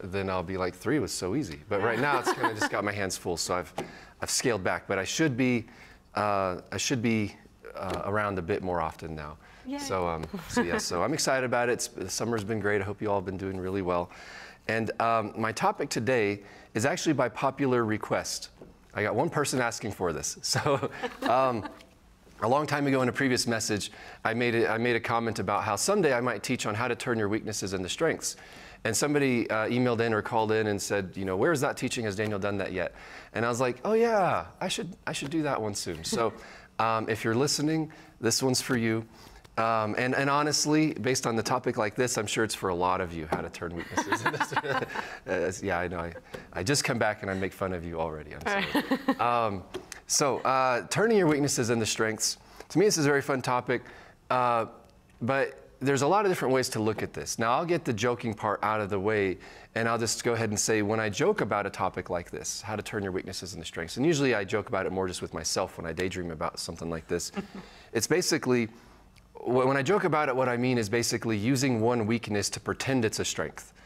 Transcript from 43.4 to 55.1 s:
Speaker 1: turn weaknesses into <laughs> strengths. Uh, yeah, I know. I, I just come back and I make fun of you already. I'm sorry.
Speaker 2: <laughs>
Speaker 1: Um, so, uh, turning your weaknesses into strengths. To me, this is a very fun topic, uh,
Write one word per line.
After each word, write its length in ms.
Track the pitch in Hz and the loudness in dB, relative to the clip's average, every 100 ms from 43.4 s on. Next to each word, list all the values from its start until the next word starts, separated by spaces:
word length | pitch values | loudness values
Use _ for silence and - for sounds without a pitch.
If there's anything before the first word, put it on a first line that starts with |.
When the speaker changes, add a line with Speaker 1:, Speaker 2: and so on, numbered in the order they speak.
| 85 | -6
Speaker 1:
turn 240 | - 87 | -8 -8
weaknesses 520 | 85 - - - - - | -8 -6 -4 -2 -2 -2
into 180 | - 277 | -2 -2
<laughs> 0 | |
strengths. 480 | 269 302 262 - - - - - | -2 -2 -2 -4 -6 -8 -10 -4
Uh, 400 | 92 85 95 98 | -2 -2 -2 -2
yeah, 140 | 87 | 0
I 80 | 90 | -2
know. 120 | 87 | -4
I, 140 | 85 - - - - | -6 -10 -14 -16 -10
I 100 | 85 | -4
just 220 | 92 139 | 0 0
come 160 | - 123 | 0 0
back 220 | 110 104 | 0 0
and 100 | 101 | -4
I 40 | 95 | -2
make 180 | 95 | -2
fun 180 | - 95 | -2 -4
of 140 | 90 85 | -4 -6
you 120 | 82 | -4
already. 340 | 82 78 76 76 | -4 -4 -10 -8
I'm 60 | |
sorry. 240 | 80 202 180 294 - 262 - - | -4 -2 -2 -2 -2 -2 -2 0
Speaker 2:
<laughs> 20 | |
Speaker 1:
Um, 420 | 120 120 113 98 - - - - - | 2 2 0 -2 -8 -14 -14 -14 -2
so, 300 | - 143 113 | 0 2 2
uh, 460 | - 131 131 120 85 | 2 2 4 2 0
turning 280 | 151 220 214 | 2 4 6
your 80 | 170 | 6
weaknesses 460 | 147 143 - 113 | 4 2 2 2
into 140 | 117 107 | 2 0
strengths. 520 | - 110 107 - - - - - | 0 0 0 -2 -4 -12 -20 -2
To 80 | 151 | 4
me, 80 | 208 | 4
this 120 | 165 | 6
is 60 | 143 | 4
a 40 | |
very 140 | 143 | 4
fun 180 | 135 135 | 2 0
topic, 400 | 131 123 123 120 - - - - - | 0 0 0 -2 -4 -20 -20 -12 0
uh, 360 | 127 123 117 113 - - - - | 2 4 2 0 -6 -20 -20 -20